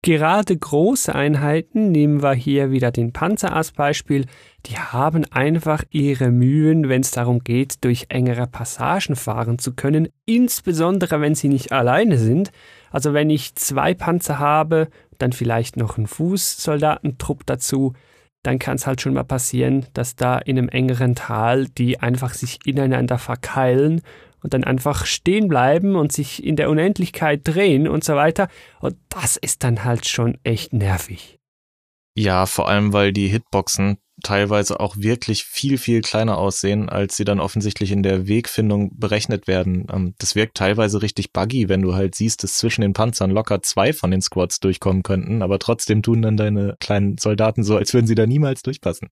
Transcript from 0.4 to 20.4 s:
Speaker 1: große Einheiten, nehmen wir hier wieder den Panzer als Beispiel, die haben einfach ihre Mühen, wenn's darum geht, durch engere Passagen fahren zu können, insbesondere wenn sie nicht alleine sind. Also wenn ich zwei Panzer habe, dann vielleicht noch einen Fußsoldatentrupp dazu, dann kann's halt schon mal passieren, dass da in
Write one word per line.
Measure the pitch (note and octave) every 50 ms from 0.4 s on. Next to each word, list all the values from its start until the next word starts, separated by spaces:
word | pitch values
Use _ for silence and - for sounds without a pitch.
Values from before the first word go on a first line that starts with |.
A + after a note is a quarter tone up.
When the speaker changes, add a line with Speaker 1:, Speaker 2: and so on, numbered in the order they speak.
| G#3 - F#3+
Speaker 1:
große | D3+ - - C#3+ C#3+ E3 G#3+ C4+ B3+ - -
Einheiten, | - C#3 C#3 D3 D3+ C#3 D3 D3 D3+ E3 D#3+ _ _ A3 A3 G3+
nehmen | E3+ D3+ D3 D3 D3 C#3+
wir | C#3+ C#3 C3+
hier | B2 B2 D3 C#3 C#3 C#3 C3+
wieder | C3+ C3 C3 A#2+
den | A#2+ A#2+ A#2 A#2+
Panzer | B2 - D#3+ F3 G#3+ - - F3+ -
als | D#3+ D#3+ -
Beispiel, | _ - D3 C#3+ D3 - - - D3 C#3 C3+ B2+ - - - - _ _ -
die | - A2+ G2
haben | F#2 - - B2 C3+ D#3 D#3+ E3 D3 -
einfach | - B2+ C3 D3+ E3 E3 - D#3+ D3+ D3+ - _
ihre | - C#3+ C#3 C#3+ C#3 B2 C3 B2
Mühen, | B2 B2 B2 B2+ C#3+ D3+ D3+ D#3 D#3+ D#3+ D3+ C3+
wenn's | C3 B2+ C3 -
darum | - B2 A#2+ A#2+ B2 A#2+
geht, | B2 - A#2 B2 C3+ C3+ - _
durch | - B2 B2 A#2+ - _
engere | - C3 B2+ B2+ A#2+ A#2+ B2
Passagen | B2 B2 - A#2+ - - - A#2+ C#3 F3 G3 F#3 - D3
fahren | B2 - A2+ G#2+ A#2 A#2 A2+ A#2+ B2
zu | - C3 B2+
können, | - - C#3 D3+ D#3 D#3+ - _ _ _
insbesondere | - A3+ A#3+ B3 A#3 - - - F#3+ E3+ D#3 E3 F3 F#3+ G3 F3+ E3+ E3 D3+
wenn | D3+ D3+ D#3
sie | D3+ - C#3
nicht | C#3+ C3 B2 -
alleine | B2+ C3+ A#2 A#2+ B2+ E3 A3+ A#3 E3 B2
sind. | A2+ A2 B2 E3 G3+ - _ - - - - - - _
Also | - - C3 D3+ C#3+
wenn | D3 D3+ D#3
ich | D#3 C#3+ - - _
zwei | - - - C#3 C3 C#3+ E3 F#3
Panzer | F3+ - - E3+ F3 - - D3 C3
habe, | D3 D3 D3+ D#3 D#3 D#3+ E3 D#3+ D#3+ D#3 _ - _ _ - _
dann | C3 B2+
vielleicht | B2+ - A#2+ A#2 A#2 A#2 A#2 - -
noch | - A#2 G#2+ -
einen | - A2
Fußsoldatentrupp | G#2+ - - D#3 F3 G3 F#3+ - - - - - E3 D3+ C#3+ D3+ D3+ D3+ - - D3+ C3 - - - D3 C3+ -
dazu, | - C3 B2+ - - - C3+ C3+ C3 B2+ - _ _ _ _ _ _ _ _ _
dann | C#3 C3 C3
kann's | - - C3+ C3 -
halt | C#3 C3 C3
schon | - C#3 C3
mal | C3 B2
passieren, | B2+ C3+ B2+ B2+ - - B2+ B2+ B2+ C3 C3+ B2+ -
dass | _ - A#2+ B2 -
da | - B2+ B2 B2
in | B2+